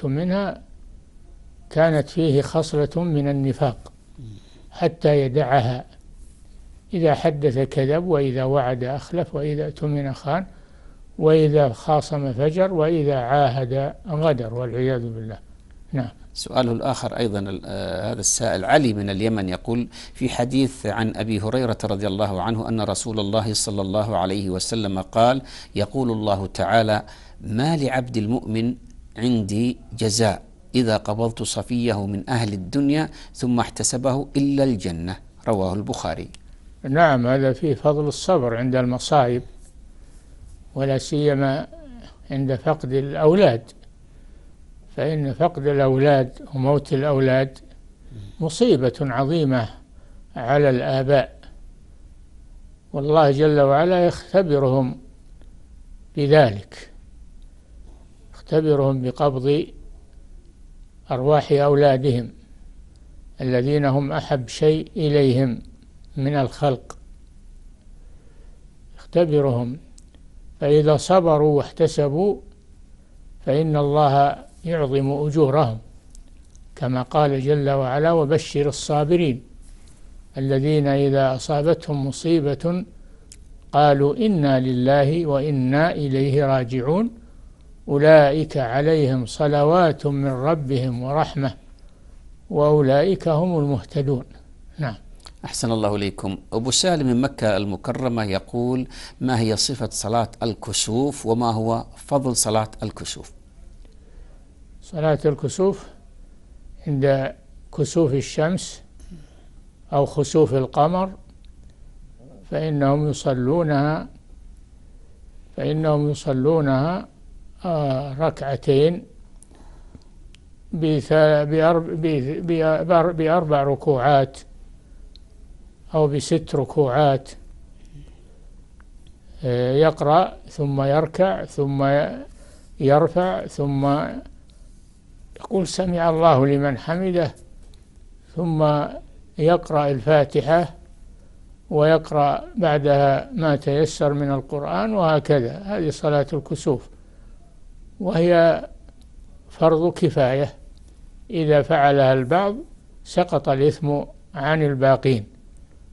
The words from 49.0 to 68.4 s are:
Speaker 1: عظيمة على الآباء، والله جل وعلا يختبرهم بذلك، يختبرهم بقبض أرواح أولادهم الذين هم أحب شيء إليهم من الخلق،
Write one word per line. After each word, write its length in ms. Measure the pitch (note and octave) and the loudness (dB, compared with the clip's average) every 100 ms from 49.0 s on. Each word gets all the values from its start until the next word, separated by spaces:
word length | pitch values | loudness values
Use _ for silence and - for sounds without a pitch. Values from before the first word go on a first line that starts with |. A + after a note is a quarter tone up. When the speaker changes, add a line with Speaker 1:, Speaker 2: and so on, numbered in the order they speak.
Speaker 1:
عظيمة 680 | C#3+ B2 C3+ E3 C#3+ C3 A2 - - - - - - - | -4 -2 0 0 2 0 -2 -8 -20 -20 -20 -20 -16 -10
على 340 | A#2+ C#3+ C#3+ | 0 4 4
الآباء، 680 | B2+ C#3+ C3+ C3 C#3+ A#2+ - - - - - - - - - - - - - - - - | 2 0 -2 2 2 2 -6 -20 -20 -20 -20 -20 -20 -20 -20 -20 -20 -20 -20 -20 -20 -12
والله 380 | D3+ C#3+ D#3 D3 | -6 2 4 6
جل 300 | C#3 D3+ D3 | 4 4 4
وعلا 460 | C#3 C#3 E3+ F3+ F3 | 4 4 4 4 2
يختبرهم 920 | E3 - F#3 F#3 C#3+ C3+ C3+ B2+ - - - - - - - - - - - - - | 0 -2 0 2 2 2 2 0 -4 -14 -20 -20 -20 -20 -20 -20 -20 -20 -20 -12 -4
بذلك، 720 | C#3+ D#3 C3 G2+ - - - - - - - - - - - - - - - - - - | 4 6 6 2 -10 -18 -20 -20 -20 -20 -20 -20 -20 -20 -20 -20 -20 -20 -20 -20 -20 -20
يختبرهم 680 | - D#3 D#3+ C#3+ C3+ C3+ | -2 0 2 2 2 0
بقبض 640 | B2+ A#2+ D3 C3 B2+ D3 - - - - - - - - - - - - - - - | -4 -2 -2 0 0 0 -2 -10 -20 -20 -20 -20 -20 -20 -20 -20 -20 -20 -20 -20 -8
أرواح 420 | C3 C3 D3+ - | -4 2 2 4
أولادهم 800 | C#3+ C#3+ C#3+ C#3+ C3 C#3 A#2+ A#2 - - - - - - - - - - - | 2 4 4 4 4 2 0 -4 -12 -20 -20 -20 -20 -20 -20 -20 -20 -20 -8
الذين 440 | C3 B2+ B2+ D3 C#3+ | -2 0 2 0 2
هم 280 | C3+ C#3 | 0 0
أحب 360 | D#3 - C#3+ A#2+ | -4 -2 -4 -4
شيء 420 | - D#3 D#3 - A3 | 0 2 2 -2 -4
إليهم 640 | D#3 D3 C#3 B2+ C3+ A2+ - - - - - - | 0 4 4 2 0 -2 -10 -20 -20 -20 -16 -6
من 180 | C3+ D3 | -4 -2
الخلق، 640 | C3 - D3 B2+ - - - - - - - - - - - - - - - - | -2 -2 -2 -2 -8 -20 -20 -20 -20 -20 -20 -20 -20 -20 -20 -20 -20 -20 -20 -20